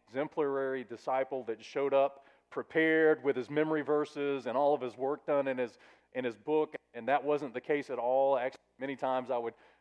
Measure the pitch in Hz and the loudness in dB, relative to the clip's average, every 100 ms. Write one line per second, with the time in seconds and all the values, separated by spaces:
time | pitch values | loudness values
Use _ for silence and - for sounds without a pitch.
0 | _ 123 151 - 143 139 135 131 110 117 | _ -6 -4 -2 -2 0 -2 -4 -8 -10
1 | - 131 135 131 117 110 - 143 139 139 | -2 -2 -2 -4 -6 -8 -6 -2 2 4
2 | 139 - - _ _ - - 165 160 160 | 4 0 -20 _ _ -10 -2 2 4 6
3 | 156 156 135 127 120 147 156 156 135 151 | 6 4 2 0 -2 0 0 0 0 0
4 | 151 151 143 139 123 120 143 147 123 113 | 0 -4 -4 -2 -2 2 2 2 -2 -4
5 | 139 147 - 143 135 127 120 - - _ | -4 -4 0 0 0 -2 -4 -6 -20 _
6 | _ 127 127 107 104 156 151 - - 120 | _ -6 -6 -6 -2 0 0 -6 -16 -8
7 | 113 143 139 147 139 117 - 147 135 123 | -2 0 0 -2 -2 -8 -2 -2 -2 -4
8 | 120 131 135 135 127 - _ - 135 131 | 0 2 4 2 0 -6 _ -10 -8 -4
9 | 131 127 123 123 117 - - _ | -2 -2 -2 -4 -4 -10 -18 _